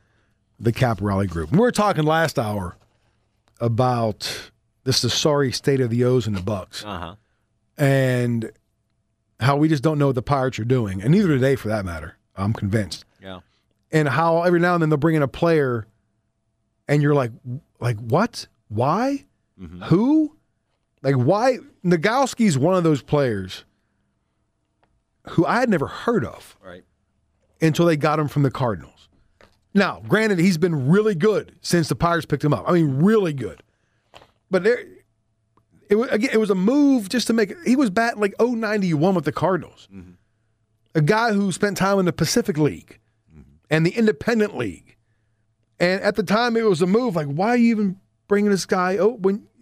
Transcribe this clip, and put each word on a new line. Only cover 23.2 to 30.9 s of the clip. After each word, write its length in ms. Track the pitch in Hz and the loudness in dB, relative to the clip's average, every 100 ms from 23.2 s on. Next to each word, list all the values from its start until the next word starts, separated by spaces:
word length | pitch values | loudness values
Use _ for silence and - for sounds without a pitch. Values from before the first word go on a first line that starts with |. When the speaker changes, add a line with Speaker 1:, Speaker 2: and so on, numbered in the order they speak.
| 131 101 92 - - _ _ _ _ _ _ _ _ _ _ _ _ _ _ _ - | 0 -2 -8 -14 -20 _ _ _ _ _ _ _ _ _ _ _ _ _ _ _ -4
Speaker 1:
who 160 | - 165 | -2 0
I 140 | 214 | 0
had 80 | 254 | 0
never 160 | 175 120 | 0 -2
heard 380 | - - 226 | -4 -2 -2
of 320 | 101 - - _ | -4 -10 -20 _
Speaker 2:
Right. 200 | 95 90 _ _ _ _ _ _ _ _ | -20 -20 _ _ _ _ _ _ _ _
Speaker 1:
until 260 | 160 156 170 | 0 2 2
they 100 | 151 | 2
got 220 | 151 156 | 0 0
him 100 | 147 | -2
from 140 | 147 | 0
the 80 | 139 | 0
Cardinals. 580 | - 127 90 65 _ _ _ _ _ - _ _ | 0 -4 -4 -10 _ _ _ _ _ -20 _ _
Now, 300 | 196 180 95 110 | 0 0 -2 -2
granted, 320 | 202 220 185 | 0 2 2
he's 200 | 185 160 | 2 2
been 300 | 180 156 | 0 0
really 260 | 127 | 2